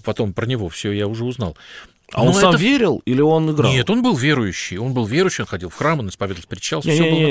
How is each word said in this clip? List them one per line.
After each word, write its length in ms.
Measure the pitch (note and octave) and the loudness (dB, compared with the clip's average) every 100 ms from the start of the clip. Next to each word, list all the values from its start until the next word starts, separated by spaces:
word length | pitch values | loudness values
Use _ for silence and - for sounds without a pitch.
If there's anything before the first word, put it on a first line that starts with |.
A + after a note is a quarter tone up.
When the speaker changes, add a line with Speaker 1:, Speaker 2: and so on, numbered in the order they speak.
Speaker 1:
потом 300 | - G#2 G#2+ | -4 -4 -4
про 120 | - A2+ | -4 -4
него 220 | B2+ F2+ | -4 -4
все 240 | - G#2+ | -6 -4
я 140 | G#2 G#2 | -2 -4
уже 180 | A2+ | -4
узнал. 320 | A#2+ B2 F#2 - - - - _ - | -6 -4 -6 -8 -18 -20 -20 _ -10
Speaker 2:
А 100 | - | 0
он 60 | E3+ | 4
Speaker 1:
Но 40 | F#3+ | 6
Speaker 2:
сам 100 | F#3 | 6
Speaker 1:
это 40 | D#3 | 4
Speaker 2:
верил 380 | G#3 C#4 G3+ A2 - | 4 2 2 0 0
или 140 | B2+ | 2
он 280 | D3+ D#3+ D#3+ | 4 4 2
играл? 200 | D3+ C3 | 2 2
Speaker 1:
Нет, 160 | B2+ - | 2 2
он 140 | A#3 | 2
был 120 | B3 D3 | 2 2
верующий. 600 | C#3+ C#3+ G2+ - - F#2 | 2 2 0 -4 -8 -6
Он 140 | B2+ | -4
был 140 | B2+ G#2 | -2 0
верующий, 360 | C#3+ F#3 - | 0 0 -2
он 60 | G#2+ | -6
ходил 200 | F#2+ F2 | -6 -8
в 60 | - | -4
храм, 240 | D3+ D#3+ | -2 -2
он 80 | G2 | -4
исповедовался, 400 | - G2 F2 - | -6 -6 -6 -10
причащался, 420 | - - D#3 D#3 | -10 -6 -4 0
все 120 | D3+ | 2
было 60 | E3 | 4
Speaker 2:
Не-не-не, 160 | D#3+ D#3 | 4 2